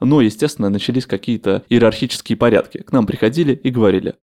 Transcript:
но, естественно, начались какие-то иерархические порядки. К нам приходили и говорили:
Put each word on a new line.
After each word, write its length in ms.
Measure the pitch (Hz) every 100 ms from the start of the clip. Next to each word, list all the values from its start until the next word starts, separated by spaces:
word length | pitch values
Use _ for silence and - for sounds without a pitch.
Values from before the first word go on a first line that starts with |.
но, 200 | 123 151
естественно, 480 | 110 - 151 - 101
начались 380 | 101 - 127 -
какие-то 560 | 98 - 113 98 95 -
иерархические 680 | 117 113 - 127 - - 110
порядки. 420 | 120 104 - -
К 140 | -
нам 140 | 190 208
приходили 460 | - 214 160 151
и 160 | 123 131
говорили: 440 | 123 104 92 90 - _